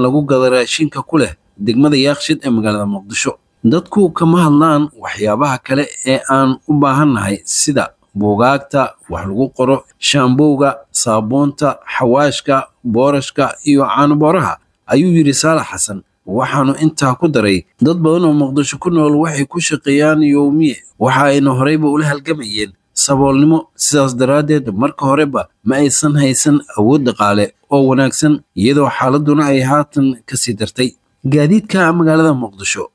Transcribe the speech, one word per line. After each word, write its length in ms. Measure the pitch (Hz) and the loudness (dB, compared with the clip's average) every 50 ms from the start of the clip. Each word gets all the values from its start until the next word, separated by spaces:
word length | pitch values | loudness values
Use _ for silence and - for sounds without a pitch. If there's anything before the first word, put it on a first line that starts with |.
lagu 220 | 127 127 135 151 147 | 2 2 0 0 0
gado 260 | 139 135 127 127 127 | 0 0 2 2 2
raashinka 520 | 127 127 120 - - - 156 143 - 139 - | 2 0 0 -2 -2 -4 -4 -4 -4 -8 -8
ku 160 | - 165 156 | -2 0 0
leh 140 | 120 104 - - _ _ _ - | 0 -2 -4 -12 _ _ _ -6
degmada 380 | 104 117 110 127 143 151 147 | -4 -2 0 2 2 2 2
Yaaqshiid 420 | 131 131 143 147 143 - - 156 143 | 2 0 0 -2 -2 -4 -4 -4 -4
ee 100 | - 135 | -2 -2
magaalada 360 | 117 110 107 107 104 104 101 | -2 0 0 -2 -2 -2 -4
Muqdisho. 460 | 101 101 98 98 104 110 - - 123 - - _ _ _ _ - | -4 -6 -8 -10 -10 -8 -6 -6 -6 -6 -8 _ _ _ _ 0
"Dadku 460 | 113 143 180 180 - - 208 196 165 | 2 2 2 0 -2 0 2 2 2
kama 280 | 160 - 170 165 170 180 170 | 2 0 2 2 4 4 4
hadlaan 460 | 151 147 147 156 165 151 147 151 147 - | 4 4 4 4 4 2 0 0 -4 -6
waxyaabaha 600 | - - - - 104 104 107 104 113 147 143 127 123 | -12 -14 -12 -8 -4 -2 -2 0 0 -2 -2 -2 -6
kale 260 | - - 135 139 143 - - - - | -4 -4 -2 -2 -2 -4 -8 -8 -4
ee 140 | 131 135 131 - - | -2 -2 -2 -2 -2
aan 200 | 135 135 135 131 131 - - | 0 0 2 0 -2 -4 -4
u 100 | - 151 143 | -2 0 2
baahannahay 560 | 143 135 131 143 156 147 123 104 98 98 101 - - | 2 2 2 2 2 0 0 0 -2 -4 -4 -6 -6
sida 420 | - - - - 151 139 123 92 - - _ _ _ _ | -8 -6 -4 -2 -2 0 -2 -2 -4 -8 _ _ _ _
buugaagta 680 | 101 104 104 104 101 120 127 139 139 - - - 139 127 - - _ _ - | -2 0 0 2 2 2 2 2 0 -4 -4 -2 -2 -2 -2 -4 _ _ -12
wax 160 | - 95 98 | -10 -10 -8
lagu 200 | 98 98 113 135 131 | -6 -4 -4 -4 -4
qoro, 280 | - - 127 123 139 131 - _ _ | -2 -2 0 0 0 -2 -2 _ _
shaambowga, 760 | _ - - - 143 127 127 127 135 151 151 143 135 143 139 - - - _ | _ -4 -2 0 2 2 2 2 4 4 2 2 2 0 0 0 -4 -12 _
saabuunta, 800 | - - - 117 107 110 110 107 127 139 147 143 139 - 151 139 - - - | -8 -6 -2 -2 -2 -2 -2 0 0 0 0 -2 -2 -2 -2 -2 -2 -4 -10
xawaashka, 720 | - - - 131 117 120 139 147 143 127 - - 147 135 135 127 - _ _ - | -10 -6 -2 0 2 2 2 2 0 -2 -4 -2 -2 -2 -2 -2 -6 _ _ -6
boorashka 600 | 123 107 117 131 143 143 139 135 - - - 135 - - - - | -2 0 2 2 2 0 0 -4 -4 -4 -4 -4 -4 -4 -6 -2
iyo 200 | 143 143 139 120 | 0 2 2 2
caano 300 | 101 110 135 143 147 147 | 0 0 0 2 2 2
booraha," 380 | 151 151 156 185 180 127 90 - - _ _ _ _ _ - | 2 2 2 2 0 0 -2 -4 -8 _ _ _ _ _ -2
ayuu 240 | 110 139 175 185 170 | 0 2 2 2 2
yiri 220 | 165 151 143 131 | 2 2 2 0
Saalax 340 | - 151 156 160 147 110 - | 0 0 0 0 0 -2 -6
Xasan. 320 | 92 92 - - 98 95 - _ _ _ _ | -8 -8 -8 -8 -8 -12 -14 _ _ _ _
Waxaanu 500 | 90 95 120 131 131 135 143 135 135 139 - | -6 -4 -4 -2 -2 -2 0 0 0 0 0
intaa 360 | 156 156 156 - 143 131 127 | 0 0 0 0 -2 -2 0
ku 120 | - 175 160 | 0 -2 0
daray, 360 | 139 117 104 101 95 90 - _ _ | 0 0 2 2 0 -2 -4 _ _
"Dad 220 | _ 120 151 170 175 | _ 0 0 2 2
badan 260 | 160 156 165 175 180 | 0 0 2 2 2
oo 80 | 160 147 | 2 2
Muqdisho 460 | 147 143 131 135 147 139 135 - 139 | 2 0 0 0 -2 -2 -2 -6 -6
ku 120 | - 185 | -4 -2
nool 240 | 175 160 151 147 147 | 0 2 2 2 2
waxay 300 | 147 160 160 147 143 139 | 0 0 -2 -2 -4 -6
ku 120 | - - 175 | -6 -6 -6
shaqeeyaan 640 | - - 156 139 - 143 139 143 151 156 156 156 156 | -4 -4 -4 -6 -4 -2 0 0 2 2 2 2 2
yowmiye, 540 | 147 143 143 143 143 143 160 160 143 113 - - _ _ | 2 2 2 2 0 0 0 0 0 -2 -6 -12 _ _
waxa 280 | _ 104 127 135 160 143 | _ -2 0 0 2 2
ayna 260 | 139 139 143 139 139 | 2 2 2 2 2
horeyba 380 | 131 127 135 147 156 156 156 143 | 0 0 0 0 0 0 0 0
ula 160 | 143 151 156 | 0 0 -2
halgamayeen 640 | 147 143 147 139 160 160 151 123 104 104 104 104 98 - _ _ _ _ | -2 -4 -4 -6 -6 -6 -6 -6 -8 -8 -6 -8 -8 -10 _ _ _ _
saboolnimo, 680 | - - - 139 135 139 139 135 135 147 156 165 160 - - _ | -4 -2 0 0 2 2 2 4 4 4 4 4 2 0 -6 _
sidaas 400 | - - - 147 147 135 131 123 | -6 -4 -2 0 0 0 0 0
daraaddeed 520 | 120 131 123 139 151 151 147 151 147 127 113 | 0 0 2 2 0 2 2 0 0 -2 -4
marka 340 | 98 101 131 143 - - 143 | -4 -2 -2 -4 -4 -4 -2
horeba 420 | 135 139 147 151 143 127 104 85 - _ _ _ | 0 0 2 0 0 -2 -6 -6 -8 _ _ _
ma 120 | 113 131 | -2 0
aysan 380 | 139 147 139 131 - 156 151 147 | 0 0 0 0 0 0 0 2
haysan 400 | 147 143 131 127 - - 151 143 143 - - - | 2 2 2 0 0 2 2 2 2 0 -4 -4
awood 280 | 107 104 117 143 151 135 | 0 2 2 2 2 2
dhaqaale 400 | 117 101 - 104 101 101 104 101 - - _ _ _ | -2 -2 0 0 0 2 0 0 -2 -4 _ _ _
oo 120 | 143 139 135 | 0 2 2
wanaagsan, 460 | 131 131 131 135 127 - - 156 151 147 143 - _ _ | 2 2 2 0 0 0 0 2 2 2 0 -2 _ _
iyadoo 360 | 92 98 127 139 147 139 123 | 0 0 2 2 2 0 0
xaaladduna 520 | - - 123 131 135 147 151 147 143 156 151 | -2 -2 -2 0 0 0 2 2 2 2 2
ay 140 | 139 139 131 | 2 0 0
haatan 460 | 127 131 143 147 147 - - 147 135 135 127 127 _ | 0 0 0 0 0 -2 -2 0 0 0 -2 -4 _
ka 100 | - 131 | -10 -8
sii 180 | 117 - 123 110 | -6 -4 -4 -4
dartay." 360 | 104 110 - - - 127 120 - _ _ _ _ _ - | -6 -6 -8 -4 -4 -4 -4 -4 _ _ _ _ _ -4
Gaadiidka 680 | 135 139 147 147 156 202 220 - - - 190 175 165 165 | 0 2 2 2 4 2 2 0 0 0 0 2 2 2
magaalada 400 | 175 165 156 156 160 160 160 143 | 2 2 2 2 4 2 2 0
Muqdisho 520 | 127 120 104 98 95 98 - - 95 - - _ | 0 -4 -8 -10 -10 -8 -8 -6 -6 -8 -12 _